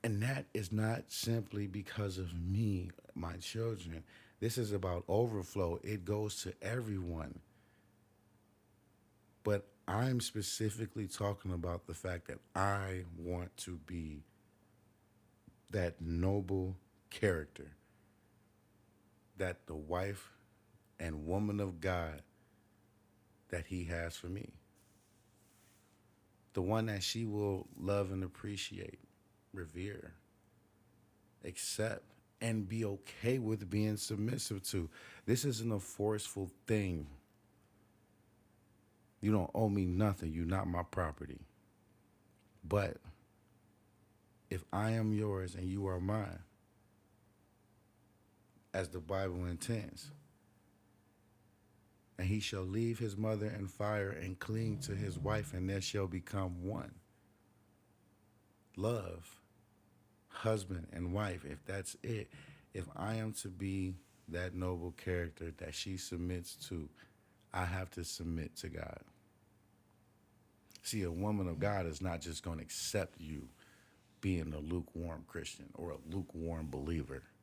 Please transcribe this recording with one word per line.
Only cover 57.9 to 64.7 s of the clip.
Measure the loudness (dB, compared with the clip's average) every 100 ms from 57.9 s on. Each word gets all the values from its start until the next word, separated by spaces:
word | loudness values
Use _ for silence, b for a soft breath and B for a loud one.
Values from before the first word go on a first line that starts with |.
| _ _ _ _ -20 _ _ _ -2
Love, | 0 0 -2 -8 -12 -20 _ _ _ _ _ _ _ _ _
husband | -2 2 2 0 -6 -4
and | -4 -2
wife, | 0 0 -4 -8
if | -10 -6
that's | -6 -6 -8
it, | -4 -4 -6 B B B B
if | -8 -6 -4
I | -2 0
am | -2
to | -4 -8
be | -4 0 2 0 -2 -10 -20 -6
that | -2 -2 0
noble | 0